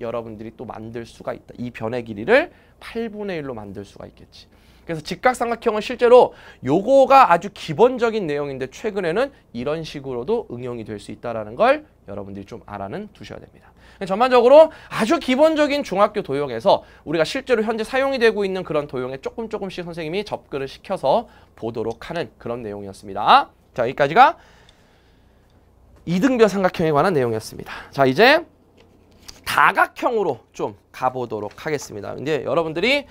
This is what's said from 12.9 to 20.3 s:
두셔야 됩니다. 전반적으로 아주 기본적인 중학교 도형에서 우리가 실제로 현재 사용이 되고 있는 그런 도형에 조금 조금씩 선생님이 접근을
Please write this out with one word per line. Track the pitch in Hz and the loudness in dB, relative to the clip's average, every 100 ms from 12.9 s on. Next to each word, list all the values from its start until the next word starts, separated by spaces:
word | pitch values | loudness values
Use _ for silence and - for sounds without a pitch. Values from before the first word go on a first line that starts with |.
| 156 208 | -10 -14
두셔야 | - 104 - | -18 -18 -18
됩니다. | - _ _ _ - - 185 | -20 _ _ _ -20 -12 -6
전반적으로 | 196 254 247 233 294 320 - - | 0 4 6 10 10 8 4 -10
아주 | 143 214 311 | -2 0 0
기본적인 | - 254 311 311 294 285 | 2 4 4 4 0 0
중학교 | 262 185 208 208 | -2 2 2 0
도형에서 | - 139 143 117 175 220 - - | -4 -4 -4 -2 2 2 0 -16
우리가 | - 165 | -4 0
실제로 | 156 269 254 233 | 0 -2 0 0
현재 | 214 226 | 0 -4
사용이 | 220 262 269 269 | -4 -2 -2 2
되고 | 226 202 | 2 2
있는 | 196 185 | -2 -4
그런 | 175 151 147 | -4 -4 -2
도형에 | 127 127 135 | -6 -6 -8
조금 | - - 226 | -10 -10 -10
조금씩 | 214 196 175 | -8 -8 -8
선생님이 | 175 170 156 185 | -10 -8 -6 -6
접근을 | 208 | -6